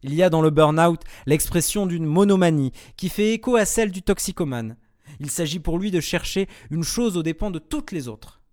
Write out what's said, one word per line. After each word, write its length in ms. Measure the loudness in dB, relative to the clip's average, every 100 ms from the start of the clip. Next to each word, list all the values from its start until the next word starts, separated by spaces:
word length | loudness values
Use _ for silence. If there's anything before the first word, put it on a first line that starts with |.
Il 140 | -4 2
y 80 |
a 60 | 4
dans 120 | 4
le 80 | 4
burn-out 520 | 6 4 6 2 2 -8 -12 0
l'expression 600 | 0 0 -2 -2 -2 -2
d'une 180 | -2 0
monomanie 680 | 4 4 6 4 4 0 -4 -20 -10
qui 140 | -8
fait 240 | -2 0
écho 240 | 0 0 2
à 80 | 2
celle 260 | 0 -2
du 100 | -2
toxicomane. 760 | -2 -2 -2 -4 -4 -4 -8 -12 _ _ -20 -14
Il 100 | -10
s'agit 300 | -4 -4 -4
pour 180 | -4 -2
lui 140 | -2
de 80 | -2
chercher 480 | -2 -4 -4 -4 -4 -8 -8
une 120 | -6
chose 340 | -4 -2 -2 -2
aux 60 |
dépens 280 | -4 -4 -6
de 80 | -6
toutes 320 | -8 -8 -6
les 160 | -8 -10
autres. 340 | -14 -18 _ _